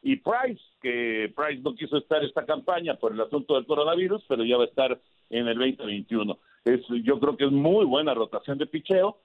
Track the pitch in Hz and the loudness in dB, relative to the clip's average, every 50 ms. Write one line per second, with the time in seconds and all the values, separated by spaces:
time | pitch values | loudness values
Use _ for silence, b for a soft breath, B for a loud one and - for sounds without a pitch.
0 | _ 135 135 - _ - 214 240 262 262 226 - _ _ _ _ - 127 120 120 | _ 0 0 0 _ 0 0 2 0 -2 -4 -4 _ _ _ _ -6 -4 -2 -2
1 | 120 117 110 110 107 104 104 - 143 151 147 127 127 147 127 113 156 - - 147 | 0 -2 0 -2 -2 -4 -4 -4 -4 -4 -4 -4 -4 -6 -6 -6 -8 -2 -2 -2
2 | 131 _ 160 151 147 135 - - - - 156 151 - - 185 170 170 165 135 - | 0 _ 0 0 0 -2 -4 -6 -2 -2 -4 -4 0 -2 -2 -2 -2 -4 -6 -2
3 | - 113 107 110 110 104 - 147 127 _ 151 135 117 - 156 143 147 156 165 175 | -2 -4 -2 -2 -4 -2 -2 -6 -2 _ 0 0 2 0 0 0 2 0 2 0
4 | 185 185 196 214 - _ 135 117 117 117 123 123 120 117 - - 131 131 127 - | 0 0 -2 -4 -2 _ -2 -2 2 2 4 4 2 2 2 0 0 0 0 -4
5 | _ _ _ _ _ _ - 117 120 117 117 113 127 131 131 - - 107 104 101 | _ _ _ _ _ _ -4 -4 -2 0 0 0 0 -2 -2 -2 -6 -8 -6 -6
6 | 101 _ 113 113 107 104 92 - b b b b b 117 127 123 123 - 120 120 | -6 _ -4 -2 -2 -2 -6 -8 b b b b b 2 2 2 0 -4 -6 -4
7 | 113 113 139 123 123 143 139 117 139 139 139 139 143 156 180 214 214 147 127 139 | 0 0 0 2 2 -2 0 0 0 2 2 4 4 4 4 4 4 4 4 2
8 | 156 151 131 113 113 - - 104 - - 139 139 147 - - 160 143 - 196 185 | 2 2 0 0 0 -2 -2 -8 -6 -6 -6 -6 -6 -6 -6 -10 -2 0 2 2
9 | 185 196 - _ _ | 2 2 0 _ _